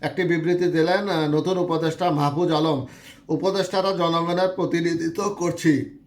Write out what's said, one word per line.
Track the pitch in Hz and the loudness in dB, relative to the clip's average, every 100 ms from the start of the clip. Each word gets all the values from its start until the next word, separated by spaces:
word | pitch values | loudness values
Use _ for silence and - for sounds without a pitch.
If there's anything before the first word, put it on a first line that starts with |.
একটি | 147 - | -6 -2
বিবৃতি | 175 165 156 180 | 0 0 2 2
দিলেন, | 180 165 160 190 202 | 2 2 2 2 0
আহ, | 165 151 | 0 2
নতুন | 151 170 185 | 0 0 0
উপদেষ্টা | 180 160 160 156 175 | 0 0 -2 0 0
মাহফুজ | 147 143 147 175 | 2 0 0 0
আলম। | 156 160 139 104 - - - - | 2 2 0 -4 -14 -20 -20 -6
"উপদেষ্টারা | 156 185 196 185 190 190 | -2 0 0 -2 0 0
জনগণের | 180 165 165 170 175 185 | 0 0 0 0 0 0
প্রতিনিধিত্ব | 185 175 170 170 165 165 165 202 202 | 0 -2 0 0 -2 -4 -2 -4 -2
করছি। | 175 170 165 139 - - | -4 0 2 2 0 -12